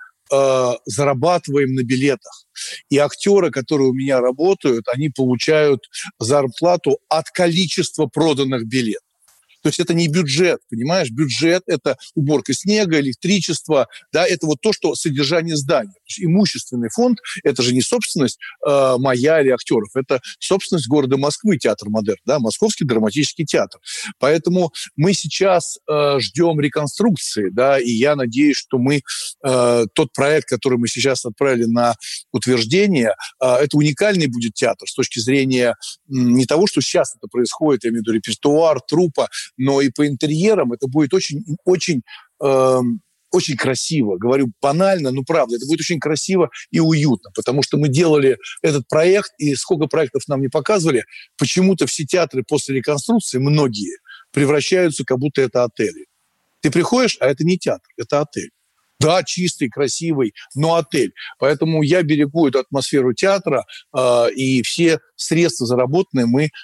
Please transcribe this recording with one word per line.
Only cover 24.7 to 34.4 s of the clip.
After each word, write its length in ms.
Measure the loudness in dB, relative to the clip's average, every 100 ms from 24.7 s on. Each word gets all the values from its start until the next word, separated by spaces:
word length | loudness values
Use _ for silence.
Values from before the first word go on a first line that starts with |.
| -4 -12 0
мы 160 | 0
сейчас, 640 | 0 -4 -2 2 2 -2 -12 -4
э, 280 | 0 0 0
ждём 400 | -2 0 0 2
реконструкции, 880 | -2 -2 -6 -2 0 0 -4 -4 -4
да, 280 | 0 2 2
и 100 | 0
я 240 | 0 2 2
надеюсь, 420 | -2 2 2 2
что 220 | -2 -2
мы, 220 | 0 0 -2 -10 -10 -8 -2
э, 400 | 2 2 2 0
тот 200 | -2 -2
проект, 340 | 0 0 0 -2
который 280 | -4 0 0
мы 80 | -2
сейчас 360 | -2 -2 -2 -6
отправили 400 | -2 0 0 0
на 300 | 2 0 -2 -8 -14 -6
утверждение, 840 | -4 0 0 0 2 2 2 0 -2 -8 -4
э, 60 | 0 2
это 140 | 2 2
уникальный 500 | 2 2 0 2 0
будет 280 | -2